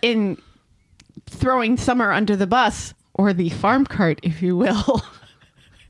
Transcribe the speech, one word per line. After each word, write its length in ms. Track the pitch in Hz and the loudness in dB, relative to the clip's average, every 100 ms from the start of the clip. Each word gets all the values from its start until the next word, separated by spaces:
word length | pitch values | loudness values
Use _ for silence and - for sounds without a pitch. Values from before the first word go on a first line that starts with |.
in 360 | 240 226 202 - - _ _ _ _ _ _ - - | 0 0 -2 -6 -14 _ _ _ _ _ _ -20 -14
throwing 500 | - 254 254 226 254 | -4 0 2 0 0
Summer 340 | - 247 214 | 0 0 2
under 240 | 175 208 202 | 0 0 0
the 100 | 196 | 2
bus, 480 | 240 233 - - - _ | 2 0 -2 -12 -18 _
or 180 | - 202 | 0 2
the 180 | 180 175 | 2 -2
farm 360 | - 196 262 277 | 0 0 2 0
cart, 320 | - 170 147 | 0 0 0
if 200 | 175 156 | -4 -2
you 140 | 180 180 | -2 0
will, 460 | 220 208 208 240 - | 0 0 0 -2 -4
<laughs> 60 | - - _ _ _ _ _ | -16 -20 _ _ _ _ _